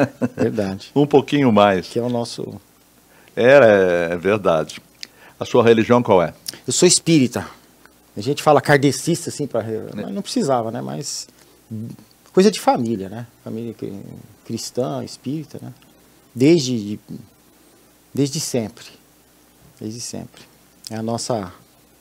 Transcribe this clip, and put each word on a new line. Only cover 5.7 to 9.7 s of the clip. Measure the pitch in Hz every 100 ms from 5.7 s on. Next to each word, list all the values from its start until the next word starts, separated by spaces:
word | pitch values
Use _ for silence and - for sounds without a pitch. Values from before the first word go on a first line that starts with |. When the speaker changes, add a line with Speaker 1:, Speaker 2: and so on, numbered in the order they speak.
| 113 110 120
Speaker 1:
qual | 117 95
é? | 80 - - - -
Speaker 2:
Eu |
sou | - 180
espírita. | - - 165 123 104 92 - _ _ _ _ _ -
A |
gente | 110 143
fala | - 143
kardecista, | - 147 139 - - 170 -
assim, | - 143
pra | 117
re-, | 110